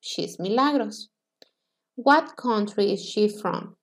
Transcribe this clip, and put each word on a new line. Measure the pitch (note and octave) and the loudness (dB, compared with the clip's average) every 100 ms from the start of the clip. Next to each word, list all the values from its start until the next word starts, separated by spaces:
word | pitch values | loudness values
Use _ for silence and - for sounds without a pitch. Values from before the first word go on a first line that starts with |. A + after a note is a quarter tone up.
She's | - - C3+ - | -12 -8 -8 -6
Milagros. | F3 A3+ C#4 C#4+ A3 - - _ _ _ - _ _ _ _ - | -2 0 2 2 -2 -8 -18 _ _ _ -20 _ _ _ _ -4
What | B3 D4 D#4+ - | 4 4 4 -6
country | B3+ A3 G3+ - G3+ | -2 0 0 0 0
is | G3 - | 0 -4
she | - G#3 | 2 2
from? | G#3 F#3+ F3 - - | 2 -4 -4 -8 -16